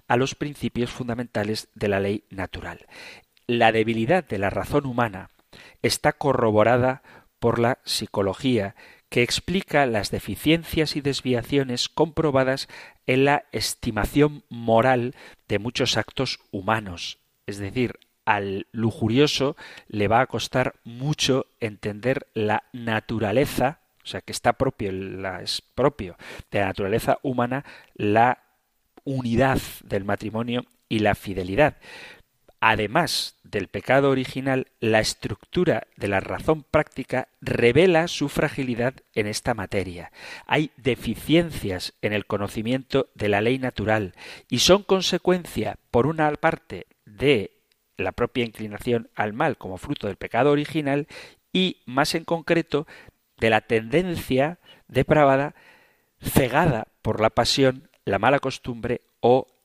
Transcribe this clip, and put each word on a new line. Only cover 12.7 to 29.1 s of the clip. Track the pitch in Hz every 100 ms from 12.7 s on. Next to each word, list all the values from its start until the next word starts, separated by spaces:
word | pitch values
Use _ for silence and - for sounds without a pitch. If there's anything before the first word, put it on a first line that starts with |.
| - - _ -
en | 131
la | 139 147 -
estimación | 113 - - - 107 101 143 147 147 -
moral | 120 117 113 127 127 123 - - - -
de | 104
muchos | 110 - 123 110
actos | - - 131 - _
humanos. | 101 95 110 101 85 - - _ _ -
Es | 101
decir, | 98 117 117 - _ _
al | - 104 98 98 -
lujurioso | 110 113 - 110 120 147 - 139 - - - -
le | 104 101
va | 113
a | 131
costar | 113 - 131 127 -
mucho | - 120 139 151 - 131 - -
entender | 113 104 107 104 113 135 -
la | 113 107 107 -
naturaleza, | 123 117 110 - 113 104 113 143 - 127 - _ _
o | -
sea, | 98
que | -
está | 101 127
propio, | - 131 - 101
la, | 95 95 95 95 92
es | 104 -
propio | - - 135 - 95 - - - -
de | 107
la | 98
naturaleza | 95 98 113 - -
humana, | 143 123 120 131 - - -
la | - 104 107 123 123 _ _ _ _ _ -
unidad | -